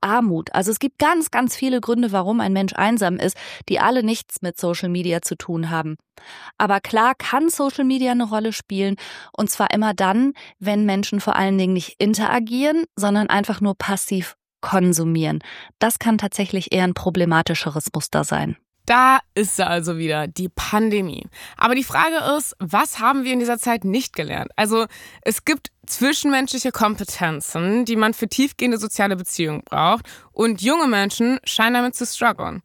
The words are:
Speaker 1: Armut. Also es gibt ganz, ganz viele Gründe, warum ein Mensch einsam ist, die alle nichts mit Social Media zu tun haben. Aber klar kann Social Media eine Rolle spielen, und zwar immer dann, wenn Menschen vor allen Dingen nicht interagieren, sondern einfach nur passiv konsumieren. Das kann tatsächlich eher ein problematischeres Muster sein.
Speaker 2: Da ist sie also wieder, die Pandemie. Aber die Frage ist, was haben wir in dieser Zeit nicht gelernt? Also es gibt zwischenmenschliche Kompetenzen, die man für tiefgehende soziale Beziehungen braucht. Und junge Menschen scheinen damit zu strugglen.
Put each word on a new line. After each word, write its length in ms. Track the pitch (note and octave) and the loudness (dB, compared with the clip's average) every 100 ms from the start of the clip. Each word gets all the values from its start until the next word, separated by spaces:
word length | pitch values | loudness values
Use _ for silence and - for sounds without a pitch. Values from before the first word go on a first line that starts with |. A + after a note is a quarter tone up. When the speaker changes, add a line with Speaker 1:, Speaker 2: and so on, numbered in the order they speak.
Speaker 1:
Armut. 520 | G3 A#3 A3+ E3 - | 0 2 2 0 -2
Also 160 | - F#3+ | -2 -2
es 80 | A3 | 0
gibt 200 | C#4 - | -2 0
ganz, 320 | D4 E4+ D#4 | 2 2 0
ganz 260 | A#3 B3 - | 0 0 0
viele 240 | C4 B3 | 0 0
Gründe, 320 | A3+ A#3+ A#3 | 0 2 2
warum 260 | G3 F3+ A3+ | 0 0 0
ein 140 | G3+ | 2
Mensch 220 | F#3+ G3 | 2 0
einsam 420 | - G3+ A#3 F#3+ F3 | 0 2 2 2 0
ist, 180 | F#3 - - - - | -2 -4 -12 -12 -2
die 100 | - | 2
alle 220 | G#3+ B3+ | 2 2
nichts 400 | A3 - - - | 0 -2 -6 -8
mit 180 | F3+ - | -8 -4
Social 300 | F3 F3 F3+ | -2 -2 -2
Media 320 | F3 F3+ E3+ | -2 0 -2
zu 140 | - F3 | -4 -8
tun 340 | - E3 D#3+ | -6 -4 -2
haben. 260 | E3 D#3 D#3 _ - - - - - | -4 -4 -8 _ -20 -20 -20 -10 -2
Aber 220 | G#3 G3 | 2 0
klar 340 | - G#3+ A#3+ | 0 2 4
kann 340 | C4 - C4 E4 | 2 0 2 2
Social 360 | - C#4 C#4 | 2 -2 0
Media 280 | C4 C4 B3+ | 0 2 2
eine 160 | B3 A3+ | 0 0
Rolle 240 | G#3+ A3 | -2 -2
spielen, 440 | G#3 - G3 G3 G3 - - - | -4 -6 -2 0 -2 -8 -18 -12
und 140 | - G#3+ | -4 -2
zwar 240 | - G#3+ | 0 0
immer 220 | G#3+ G#3+ | 2 0
dann, 400 | G3 F#3+ G#3+ C4+ - - - | 2 2 4 2 -2 -10 -8
wenn 260 | G3 G#3 | -2 0
Menschen 360 | G#3 G3 G#3 G3+ | 2 0 0 -2
vor 140 | - | 0
allen 220 | - F#3+ F#3+ | 2 2 2
Dingen 160 | F#3 | 2
nicht 220 | F#3 - - | 0 -2 -2
interagieren, 840 | G#3 A3 A3 B3 A3+ A#3+ D4 D#4+ E4+ | 0 2 2 0 0 0 0 0 -2
sondern 360 | - G3+ G#3 G#3+ | -2 0 2 2
einfach 320 | G3+ G3+ G3+ | 2 0 0
nur 140 | G3+ G3 | -2 -2
passiv 580 | - G3 - F#3+ F3 - _ _ | -2 -4 -2 -4 -4 -12 _ _
konsumieren. 800 | - F#3+ F3+ E3+ E3 E3 D#3 D#3 - - - - | -2 2 4 4 2 0 0 -2 -6 -18 -14 -2
Das 200 | A3 - | 0 0
kann 200 | A3+ A3 | 0 0
tatsächlich 560 | G3+ - G3 F#3+ - | 0 -2 -2 -2 -2
eher 100 | F#3 | 0
ein 100 | F3+ | 2
problematischeres 920 | F3+ F#3 F3 E3+ D#3+ E3 D#3+ D#3+ D3+ - | 0 -2 2 4 4 2 -2 -2 -4 -4
Muster 280 | D#3 - D#3 | -6 -2 -2
sein. 360 | D3 D3 - - _ _ - | 0 -2 -2 -6 _ _ 2
Speaker 2:
Da 340 | A#3+ B3+ C4 - | 6 6 4 2
ist 200 | - G#3 | -2 -2
sie 100 | - | 0
also 340 | F3 F3 E3 E3 | 0 0 -2 -4
wieder, 280 | D#3+ D3+ D3+ | -2 -2 -4
die 220 | - F#3 | -6 -6
Pandemie. 760 | - - G#3+ A3 G#3 F#3 - - - - - | -6 -2 2 2 2 -2 -6 -12 -16 -16 0
Aber 200 | A#3 B3+ | 0 2
die 80 | |
Frage 320 | C4 - D#4 D#4+ - D4 | 0 2 2 2 0 -2
ist, 200 | - - | -2 -8
was 400 | F3 G3+ D4+ - | -2 0 0 0
haben 240 | A3+ C#4 | 0 0
wir 100 | B3+ | 0
in 60 | B3 | 0
dieser 200 | A#3+ A#3+ | 0 -2
Zeit 260 | A#3+ A#3 | 0 -2
nicht 320 | G3 A3 C4 - | 0 -2 -2 -6
gelernt? 340 | D3+ D#3 - - | -6 -6 -6 -2
Also 300 | G#3+ A3+ A3 - - - | 0 2 0 -6 -20 -8
es 220 | - - | -4 -2
gibt 240 | - D4+ - _ - | -2 -2 -4 _ -10
zwischenmenschliche 840 | - C4 D4 D4 C4+ C4 C4 B3+ | 0 0 2 0 0 0 -2 -4
Kompetenzen, 1120 | - G#3+ G#3 G3+ - E3+ D3+ - E3 F3 A3+ | 0 0 0 -8 -4 -2 -2 -6 -2 0 2
die 100 | A3+ | 2
man 200 | A3 A3 | 2 0
für 120 | A3 A3+ | 0 -4
tiefgehende 520 | - C#4 - B3 A3+ | 0 -2 0 -2 0
soziale 360 | G#3 - G3 | -2 -2 0
Beziehungen 480 | F#3 F3+ - D#3+ D3+ | 0 -4 -4 -4 -4
braucht. 420 | - C#3+ E3 A3+ - - - | -4 0 2 2 -2 -20 -12
Und 280 | - A3+ G3 | -2 0 0
junge 280 | G#3 E4 C#4+ | 0 2 2
Menschen 500 | G#3 G3 - A#3 C4 | 2 0 0 0 0
scheinen 300 | - - A3+ | -2 0 2
damit 200 | B3 B3 | 2 0
zu 100 | - | -2
strugglen. 580 | A#3+ - A#3+ - E2 - | -6 0 0 0 -4 -8